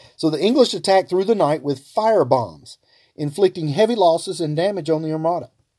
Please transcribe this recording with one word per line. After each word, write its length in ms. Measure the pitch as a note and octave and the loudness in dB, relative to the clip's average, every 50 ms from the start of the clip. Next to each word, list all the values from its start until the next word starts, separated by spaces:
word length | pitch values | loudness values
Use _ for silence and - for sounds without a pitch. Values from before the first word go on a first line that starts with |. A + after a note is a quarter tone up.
| - _ _ | -20 _ _
So 140 | - D#3 D#3+ | -4 -2 -2
the 100 | D3+ C3+ | -2 0
English 320 | E3+ G#3+ C4 D4 A#3+ - | 0 2 4 4 2 2
attacked 380 | A3 E3+ - G3+ F#3+ F#3+ F3+ - | 0 -2 0 2 2 2 2 0
through 140 | F3+ F#3 F#3+ | -2 0 0
the 100 | G3+ A3+ | 0 0
night 280 | G3 D#3+ C#3+ D#3 D3+ | 2 2 0 0 -2
with 240 | - C#3+ C#3 C3 - | -2 -6 -6 -6 -10
fire 380 | - - A3 G#3+ A3+ A3+ F#3 C#3+ | -8 -4 0 2 2 4 2 4
bombs, 540 | B2 C3+ B2+ A2+ F2+ D#2 C#2+ - - - - _ _ _ _ _ _ _ | 2 2 0 0 -2 -10 -16 -20 -20 -20 -20 _ _ _ _ _ _ _
inflicting 540 | - D3+ D3 D3 G3+ G3+ F3+ F#3 F#3 D#3 D3 | -8 -8 -6 0 2 2 2 2 -2 -4 -2
heavy 260 | C3+ F3+ A3 A3 A#3+ | 0 0 0 0 2
losses 460 | G#3+ F#3 E3 E3 E3 - G3 E3+ D#3+ | 2 2 2 2 2 -2 -6 -6 -6
and 160 | E3 D3+ D3+ | -4 -4 -2
damage 320 | D#3+ F3+ G3+ G3+ F3+ D3+ D#3 | -2 -2 -2 -2 -4 -2 -2
on 140 | D#3 D#3 | -2 -2
the 100 | D#3+ D#3 | -2 -4
Armada. 380 | D#3 D#3+ D#3+ E3 F3 E3 - - _ _ _ _ _ | -6 -4 -2 -2 -4 -4 -6 -12 _ _ _ _ _